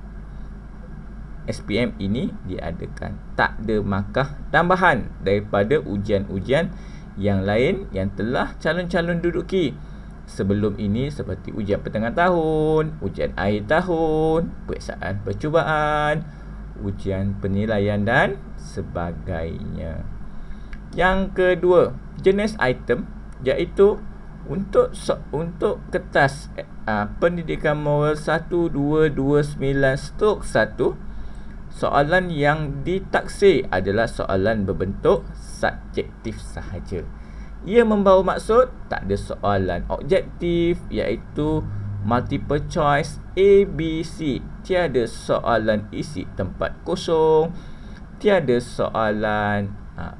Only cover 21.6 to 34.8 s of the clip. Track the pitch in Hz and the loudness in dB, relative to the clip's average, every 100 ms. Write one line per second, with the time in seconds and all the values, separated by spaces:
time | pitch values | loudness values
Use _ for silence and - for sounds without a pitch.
21.6 | 180 175 120 - - - 190 202 214 - | 6 6 6 0 -10 2 4 4 2 0
22.6 | 127 127 - 135 - - - - 127 - | 0 0 0 -2 -2 -10 -12 -4 0 0
23.6 | 175 - 202 208 - - - - - 165 | 0 6 6 6 -4 -12 -14 -12 -6 -4
24.6 | 196 - - - - - - 143 170 - | 2 4 4 0 -2 -2 -2 -4 -4 0
25.6 | 214 - - 180 - 170 143 - - - | 0 0 -4 -4 2 4 4 2 -8 -12
26.6 | - - 113 107 104 - 170 175 151 147 | -12 -6 0 0 0 2 2 2 -2 0
27.6 | 156 151 147 147 151 151 - 160 - 175 | 0 2 2 2 2 0 0 -2 0 0
28.6 | 165 143 143 156 156 131 139 147 147 - | 0 0 2 4 4 4 4 4 2 0
29.6 | 135 139 135 135 - - 214 185 - 120 | 0 4 4 2 -4 0 2 2 2 2
30.6 | 110 - 160 - - - - - - - | 2 2 0 0 -8 -8 -8 -10 -10 -12
31.6 | - - - 143 147 185 180 151 147 156 | -12 -4 2 4 4 4 2 2 2 2
32.6 | 147 139 135 190 - - - - 202 151 | -2 -4 -2 -2 0 -2 -2 4 6 6
33.6 | - 92 95 104 113 - - 95 101 113 | 2 0 2 2 2 0 0 2 4 2
34.6 | 95 85 | 0 0